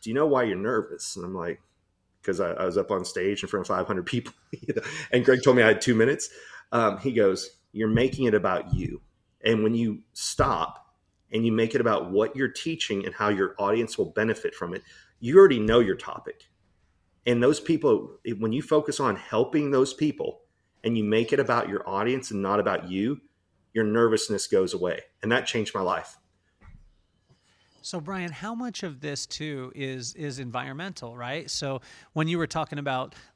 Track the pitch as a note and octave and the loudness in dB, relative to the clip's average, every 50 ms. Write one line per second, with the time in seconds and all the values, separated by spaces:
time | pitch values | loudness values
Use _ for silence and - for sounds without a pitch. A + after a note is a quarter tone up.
0 | - A2+ A2+ C#3 D#3 D3+ C#3 B2+ A#2+ G#2+ F#2 F#2 G2+ A#2 B2 A2 - - - - | -10 -4 -2 0 2 2 2 2 2 0 -2 -2 -2 0 0 -2 -2 -4 -10 -12
1 | - - - F#2+ F2 F#2 F#2+ F2+ E2+ F2 - - _ _ _ _ _ _ _ _ | -10 -10 -10 -10 -10 -10 -8 -8 -6 -8 -8 -10 _ _ _ _ _ _ _ _
2 | _ _ _ _ - G2 F2+ F#2+ F#2 E2+ - - F#2 F2+ E2+ G2 F#2 - G2+ F#2 | _ _ _ _ -4 -4 -2 0 -2 -2 -2 -2 -2 0 0 0 0 0 -2 -4
3 | F2+ - - F#2 F#2 G2 G#2 - - - - G2 F2 - F#2+ F2+ F2+ - G2+ F2+ | -4 -6 -6 -2 -2 -2 -2 -2 -6 -4 -4 -6 -4 -2 -2 -4 -2 -2 -4 -4
4 | E2+ - A#2+ A#2+ - - - _ _ - - - - - - A2+ - - - - | -4 -4 -4 -4 -6 -6 -20 _ _ -16 -16 -12 -8 -4 -4 -4 -4 -6 -10 -10
5 | - - A#2+ B2+ - C3+ B2+ B2+ - C#3 B2 B2 A2 A2 G#2+ - - B2+ A#2 A2 | -6 0 0 4 6 6 4 6 6 6 6 8 8 8 6 6 4 2 4 4
6 | A2+ C3 D3+ - - - - - - - - - - - - A#2+ A2+ G#2 F#2+ F2+ | 4 4 2 -2 -4 -10 -12 -20 -20 -20 -20 -20 -10 -2 0 2 2 2 0 0
7 | - C3+ A#2 A2+ G2+ F#2+ F#2+ - - - _ _ _ _ - G#2 A2+ G#2+ A2 A#2 | -4 0 2 4 4 4 4 2 -4 -12 _ _ _ _ -6 -2 0 2 2 4
8 | B2+ C3 C3 C3+ C3 A2+ G#2 G2+ F2 F#2 F#2 - - - - F#2 F2+ - - - | 2 2 0 0 0 2 2 2 2 2 0 -2 -2 -2 -2 -2 -2 -6 -8 -10
9 | _ _ _ _ _ _ _ _ - A2 A2+ G#2+ A2 A2 A#2 A#2 A#2 A2 G2 - | _ _ _ _ _ _ _ _ 2 2 2 4 4 2 2 2 0 0 -2 -6
10 | - _ - - - - - - C3 C3+ G#2 D#2+ E2 - - - - _ _ _ | -12 _ -12 -8 -8 -6 0 0 0 0 2 -2 -2 -4 -6 -16 -20 _ _ _
11 | _ _ _ _ _ - G#2+ A2 A#2 A#2 A2 A2 A2+ A2+ - B2 A2+ A2+ G#2 - | _ _ _ _ _ -6 -4 0 0 2 2 2 0 2 2 2 2 2 2 2
12 | E2+ F2 F#2+ G#2 A2+ A#2 - C3 C3+ B2 - - - E3 D#3+ D#3 - - G#2 G2 | 0 0 2 2 2 2 0 -2 -2 -2 -2 -6 -6 -6 -4 -4 -4 -4 -4 -4
13 | G2 - - - G#2+ G#2 G#2 F#2+ G2 F2+ - - G2+ G2 A2 A#2 A2+ - - - | -4 -6 -4 -2 0 0 2 2 0 -2 0 -2 0 0 2 0 0 -2 -2 -4
14 | F#2+ - - G#2 A2 A2+ G#2+ - - E2+ - - F#2 F2 F2+ - - - - - | -4 -2 0 -2 0 0 -2 -2 -4 -8 -8 -6 -8 -8 -8 -10 -12 -16 -20 -20
15 | - _ _ - A#2 A#2+ D#3 G3 G3 E3+ C3+ A2+ G#2+ A2 A2+ B2 A#2 F#2+ F2+ - | -20 _ _ -10 -4 6 10 10 10 10 8 4 2 4 6 4 4 4 0 -4
16 | - - - - - - - _ - _ _ _ _ _ _ _ _ _ _ _ | -6 -12 -12 -12 -12 -14 -16 _ -20 _ _ _ _ _ _ _ _ _ _ _
17 | _ _ _ _ - A#2+ A#2+ A#2+ B2 C#3+ D3+ - - - D#3+ C#3+ D3 C3+ A2 - | _ _ _ _ 0 0 2 4 4 4 4 2 0 -2 -2 2 4 4 2 2
18 | - - - - - A#2 A2+ G2 A2 A2 A#2 D3 - - D#3 D3+ D3+ D3+ - - | 0 -8 -16 -12 -8 -8 -6 -4 -2 -2 -2 -4 -2 0 0 0 0 0 -4 0
19 | C3+ A#2 G2 F#2+ - - - A2+ C3 - - D3+ D3 C#3 C#3 B2+ C3+ C3+ - - | 0 0 0 -2 -6 -2 0 0 0 2 0 0 0 2 4 2 2 2 0 -2
20 | D3+ D3 - - - - - - _ _ _ _ _ _ _ _ - A2+ A#2 A2 | -2 -2 -2 -4 -6 -8 -8 -10 _ _ _ _ _ _ _ _ -4 -2 0 0
21 | G#2 G#2 G#2+ A2+ A#2 - D3 C#3 C3 - A#2+ A#2+ - F#2 G2+ - - F2+ G2 G2 | 2 2 2 2 2 2 0 0 2 2 0 0 0 -2 -6 -6 -6 -4 -4 -2
22 | A2 B2 C3 C3 - - A2 G2 F#2+ F#2+ G#2 G#2 F#2+ G#2 F#2+ E2+ F2 F2+ F#2 F#2+ | -2 -2 -2 -4 -6 -6 -6 -4 -2 0 0 2 2 0 0 -2 -4 -4 -4 -2
23 | G#2 C3 D3 - _ _ _ _ _ _ _ _ _ _ - A2+ A2 G#2 A2 A#2 | -2 -2 -2 -4 _ _ _ _ _ _ _ _ _ _ -2 -2 0 2 4 4
24 | A#2 A2+ A2 G#2+ - - G#2 F#2+ - - G#2 F#2+ F#2+ F2 F#2 F2+ F2+ F2 E2 - | 4 4 4 2 0 -2 -4 -4 -2 0 2 2 2 2 0 -2 -2 -2 -4 -6
25 | - _ _ - - A2 A#2+ C3 - - - A2+ G#2 - - G2+ F#2+ F2 F2+ E2 | -10 _ _ -8 0 0 0 0 0 -2 -4 -4 -4 -4 -4 -4 -2 -2 -2 -4
26 | - - - _ _ _ _ _ _ _ _ _ _ - - - - _ _ _ | -6 -10 -18 _ _ _ _ _ _ _ _ _ _ -20 -20 -20 -20 _ _ _
27 | _ _ _ _ _ _ _ _ _ _ _ _ _ _ _ _ - - F#3 E3+ | _ _ _ _ _ _ _ _ _ _ _ _ _ _ _ _ -14 -10 -10 -10
28 | D3 F3+ G3 F#3 F3 E3+ C#3+ B2 F#3 A3 A#3 A#3 B3+ A#3+ F#3+ - G3+ E3+ C#3 B2+ | -8 -8 -6 -6 -6 -8 -8 -10 -8 -8 -6 -6 -6 -8 -8 -8 -8 -8 -10 -8
29 | D3 D3 C#3+ - - - - - D#3 D3+ C#3+ C3+ B2+ B2+ - C#3+ C3+ C3+ C3 B2+ | -8 -8 -6 -6 -8 -10 -8 -8 -8 -8 -6 -8 -10 -10 -10 -8 -8 -8 -6 -8
30 | A#2+ A#2+ - - D3+ C#3+ B2 C3+ C3 A#2+ A#2 B2 B2+ C#3 C3+ D3 F3+ G3 E3+ - | -10 -12 -10 -8 -8 -8 -8 -8 -10 -8 -8 -8 -8 -8 -10 -10 -10 -12 -12 -12
31 | B2 A#2 A#2+ B2 A#2+ B2 C#3+ E3 C3+ - - - D3+ C#3 C3+ B2 - - - - | -14 -14 -12 -10 -10 -8 -8 -8 -8 -8 -8 -6 -6 -6 -6 -6 -10 -14 -20 -20
32 | - _ - D#3 D#3 D#3+ F3 E3+ D#3+ - - E3 D#3 - D#3 C#3+ C#3+ C#3 C3 B2+ | -20 _ -4 -2 -2 0 0 -2 -2 -2 -2 -4 -4 -4 -6 -6 -4 -2 -2 -2
33 | C3+ C3 - - - _ _ | -4 -6 -10 -20 -20 _ _